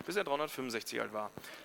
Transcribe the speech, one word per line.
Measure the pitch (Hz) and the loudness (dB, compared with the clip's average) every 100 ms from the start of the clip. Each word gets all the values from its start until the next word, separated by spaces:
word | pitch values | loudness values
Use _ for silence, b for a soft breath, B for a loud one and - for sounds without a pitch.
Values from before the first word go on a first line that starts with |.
| - | 0
bis | 190 | 2
er | |
dreihundertfünfundsechzig | 156 143 151 - 127 113 - 117 | 4 4 2 0 0 0 0 0
alt | 107 | 0
war. | 107 104 - B B | 0 -4 -6 B B